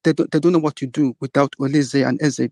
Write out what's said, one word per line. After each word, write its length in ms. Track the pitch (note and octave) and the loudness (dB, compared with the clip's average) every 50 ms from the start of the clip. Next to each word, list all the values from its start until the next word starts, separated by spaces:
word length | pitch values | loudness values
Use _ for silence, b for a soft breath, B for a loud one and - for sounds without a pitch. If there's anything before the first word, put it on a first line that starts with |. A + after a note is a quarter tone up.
| - | -2
they 100 | E3 D#3 | 0 0
don't, 180 | - - - | 0 0 -2
they 100 | - D#3 | 0 0
don't 120 | D3 E3+ F3+ | 2 2 2
know 60 | E3 | 2
what 180 | D3+ D3+ - | 0 -2 -4
to 100 | - C#3+ | -6 -10
do 280 | B2+ - D3+ D3 C3 A#2 - | -6 -2 0 0 0 -2 -4
without 340 | C#3 C3+ - C#3 C#3+ C3 - - | -8 -4 0 0 0 0 -2 -4
Olise 460 | C#3 C3+ C#3 D3+ C#3 A#2+ - C#3 B2+ | -4 0 0 0 0 2 0 0 0
and 140 | B2+ B2+ - D3+ | 0 0 0 0
Eze 260 | D3 C3 - B2+ A#2 | -2 0 -2 -4 -4